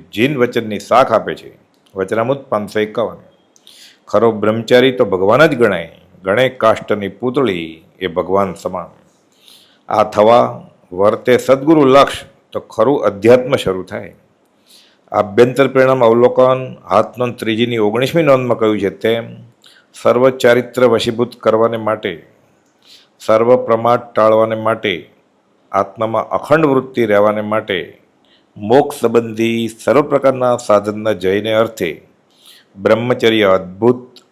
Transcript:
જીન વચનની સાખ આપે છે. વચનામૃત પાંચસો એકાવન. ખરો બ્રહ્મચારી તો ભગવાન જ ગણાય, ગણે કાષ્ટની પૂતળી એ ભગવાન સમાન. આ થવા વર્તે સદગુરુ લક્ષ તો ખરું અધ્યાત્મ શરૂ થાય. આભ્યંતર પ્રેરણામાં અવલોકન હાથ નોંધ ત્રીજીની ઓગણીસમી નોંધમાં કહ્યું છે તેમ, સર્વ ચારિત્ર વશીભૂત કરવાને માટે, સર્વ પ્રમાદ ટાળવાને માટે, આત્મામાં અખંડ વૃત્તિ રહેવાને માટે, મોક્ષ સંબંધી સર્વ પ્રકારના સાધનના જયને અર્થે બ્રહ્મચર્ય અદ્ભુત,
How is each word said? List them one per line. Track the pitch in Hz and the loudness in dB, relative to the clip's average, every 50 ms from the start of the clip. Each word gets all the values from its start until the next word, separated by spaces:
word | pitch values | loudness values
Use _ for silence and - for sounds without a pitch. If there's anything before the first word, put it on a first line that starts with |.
| - _ - | -14 _ -4
જીન | 104 123 143 151 | -2 -2 -2 0
વચનની | 127 123 120 - 120 110 107 104 95 | -2 -2 -2 -2 -6 -6 -6 -10 -10
સાખ | - - 113 123 135 117 | -2 2 2 2 4 2
આપે | 113 98 87 92 80 | 0 -2 -2 -4 -10
છે. | - - 60 - _ _ _ _ _ _ _ _ | -10 -14 -20 -20 _ _ _ _ _ _ _ _
વચનામૃત | 95 95 95 110 110 117 123 139 135 - _ | -8 -6 -4 -4 -4 -2 -2 -4 -6 -6 _
પાંચસો | 117 104 104 95 - 107 | -6 -6 -6 -6 -4 -4
એકાવન. | 107 104 - 123 107 92 85 82 _ _ _ _ _ _ _ _ _ - _ _ - - _ _ _ | -4 -4 -4 -6 -6 -6 -8 -16 _ _ _ _ _ _ _ _ _ -20 _ _ -20 -20 _ _ _
ખરો | - - 104 113 117 | -4 0 0 2 0
બ્રહ્મચારી | 107 104 107 107 110 117 113 - 127 123 127 131 | 0 0 -2 -2 -2 -4 0 2 4 4 4 2
તો | 123 - 120 | 2 0 -2
ભગવાન | 98 92 90 95 101 117 139 160 | -2 0 -2 0 2 4 4 2
જ | 160 143 | 2 2
ગણાય, | 120 117 104 95 85 82 82 - _ _ _ _ _ - | 0 0 0 0 -4 -8 -12 -18 _ _ _ _ _ -4
ગણે | 95 101 120 131 123 127 | -2 0 0 0 -2 -2
કાષ્ટની | - 113 110 104 - - - 110 101 98 95 - | 0 0 0 0 0 -4 -6 -6 -4 -4 -8 -8
પૂતળી | - 120 127 123 147 131 107 92 85 82 80 80 78 _ _ _ _ | -8 -8 -4 -2 -2 -2 -2 -2 -4 -8 -12 -14 -20 _ _ _ _
એ | 92 | -8
ભગવાન | 90 82 90 87 87 95 98 98 92 85 | -6 -4 -4 -4 -2 0 0 0 -2 -6
સમાન. | - - 92 92 90 80 80 _ _ _ _ _ _ _ _ _ _ _ _ - _ _ _ _ _ _ - | -10 -10 -10 -10 -10 -12 -14 _ _ _ _ _ _ _ _ _ _ _ _ -20 _ _ _ _ _ _ -4
આ | - 107 107 | -2 0 0
થવા | - - 104 107 113 117 123 120 120 123 123 - - _ _ _ _ | 0 2 4 4 6 6 4 2 0 -4 -12 -18 -20 _ _ _ _
વર્તે | 90 90 98 107 110 110 - 127 123 | -4 0 2 2 2 0 0 0 0
સદગુરુ | 113 - - 135 139 143 156 165 156 139 | 2 2 0 0 2 2 2 4 4 4
લક્ષ | 131 131 139 131 - - - - - _ _ _ _ | 6 6 4 4 4 -2 -10 -16 -20 _ _ _ _
તો | - 104 | -14 -14
ખરું | - - - 113 110 127 147 - - | -14 -8 -2 0 0 0 0 0 -2
અધ્યાત્મ | 104 98 98 101 113 123 123 127 139 135 | -4 -4 2 4 4 4 4 4 -2 -4
શરૂ | - - 95 92 92 87 | -2 -2 -4 -6 -6 -8
થાય. | 92 101 113 101 85 - _ _ _ _ _ _ _ _ _ _ _ _ _ _ _ _ _ _ _ | -10 -12 -14 -14 -16 -20 _ _ _ _ _ _ _ _ _ _ _ _ _ _ _ _ _ _ _
આભ્યંતર | - 104 101 98 98 120 123 131 131 139 135 | -2 -2 -2 0 2 2 2 2 2 0 -2
પ્રેરણામાં | 127 131 131 131 131 131 131 120 113 | 0 2 2 2 2 2 2 2 4
અવલોકન | 113 120 123 123 123 127 127 127 131 131 131 127 - - - | 4 4 2 2 4 2 2 2 2 -2 -4 -10 -14 -18 -6
હાથ | - 92 107 107 - - | 0 0 0 0 0 -6
નોંધ | 117 123 120 104 - | -6 -6 -6 -6 -6
ત્રીજીની | 117 110 110 110 120 120 120 113 104 | -6 -4 -2 -2 -2 -2 0 -2 -2
ઓગણીસમી | 104 107 123 135 127 139 170 160 | 0 0 -2 -2 0 0 0 4
નોંધમાં | 143 135 131 127 120 113 98 | 4 2 2 2 -2 -2 0
કહ્યું | 110 110 107 101 | 0 0 0 0
છે | 101 95 92 - - | -2 -4 -4 -4 -2
તેમ, | 110 117 117 117 117 117 117 - - _ _ _ _ _ _ _ _ _ | -2 -2 -4 -6 -12 -18 -20 -20 -20 _ _ _ _ _ _ _ _ _
સર્વ | - - 117 117 120 131 135 127 | -2 0 0 2 4 2 2 2
ચારિત્ર | 127 - 120 120 123 120 123 - 123 127 | 2 2 4 4 2 0 -4 0 0 2
વશીભૂત | 120 117 107 104 117 110 113 120 117 - - | 2 2 2 0 -4 -4 -4 -6 -6 -6 -2
કરવાને | - 113 110 113 117 117 117 | 0 0 2 2 0 0 -2
માટે, | 113 107 110 110 107 - 101 82 76 - _ _ _ _ _ _ _ _ _ _ _ _ _ - _ _ _ _ _ | -4 -4 -6 -6 -4 -6 -10 -10 -10 -18 _ _ _ _ _ _ _ _ _ _ _ _ _ -20 _ _ _ _ _
સર્વ | - - 110 113 117 120 127 123 - | -2 0 2 2 4 4 2 2 2
પ્રમાદ | 110 113 113 113 120 120 123 - | 0 -2 0 2 0 0 0 -2
ટાળવાને | - _ 107 107 110 110 110 110 110 110 110 110 | -6 _ 2 2 4 4 2 2 0 -2 -4 -2
માટે, | 113 113 113 - 104 87 78 - _ _ _ _ _ _ _ _ _ _ _ _ _ | -4 -4 -2 -4 -6 -6 -6 -10 _ _ _ _ _ _ _ _ _ _ _ _ _
આત્મામાં | - 95 101 - - 117 110 113 113 110 - - | -2 -2 -2 -2 -4 -6 -6 -2 -2 -4 -4 -4
અખંડ | - 95 - - 147 160 160 | -6 -8 0 0 0 2 2
વૃત્તિ | 143 135 131 127 127 - 123 117 | 2 0 -2 -2 -4 -4 -4 0
રહેવાને | 104 104 101 104 107 104 107 | 2 2 2 2 2 0 -2
માટે, | 107 107 107 110 107 - 98 85 73 - - _ _ _ _ _ _ _ _ _ _ _ _ | -4 -4 -4 -4 -4 -4 -6 -6 -8 -10 -18 _ _ _ _ _ _ _ _ _ _ _ _
મોક્ષ | 107 104 104 123 143 143 143 - - | -12 -2 2 2 2 2 0 -4 -4
સંબંધી | 131 113 117 120 117 113 107 107 113 117 117 113 113 | -2 0 0 0 0 -2 -4 -4 -2 -2 -2 -4 -6
સર્વ | 107 - - - 110 117 143 143 147 | -8 -10 -6 -2 0 2 2 0 0
પ્રકારના | 143 135 135 135 127 127 127 123 120 | -2 0 0 0 0 0 0 -2 -2
સાધનના | 117 - - 104 104 101 107 107 107 107 110 104 | -2 0 0 0 2 2 -2 -8 -4 -4 -4 -4
જયને | 87 92 92 98 104 104 110 110 | -2 -2 -2 -2 -2 -2 0 0
અર્થે | 110 113 113 - - 98 80 73 - _ _ _ _ _ _ _ _ _ - - _ _ _ _ | 0 0 -2 -4 -6 -8 -8 -8 -12 _ _ _ _ _ _ _ _ _ -20 -20 _ _ _ _
બ્રહ્મચર્ય | 98 98 104 110 113 120 123 123 123 120 113 113 110 104 95 | -4 0 0 0 2 0 -2 -2 0 2 2 2 4 4 2
અદ્ભુત, | 92 92 92 90 92 95 110 120 123 123 - - _ - _ _ | 2 0 -2 -8 -6 0 0 0 0 0 -6 -16 _ -20 _ _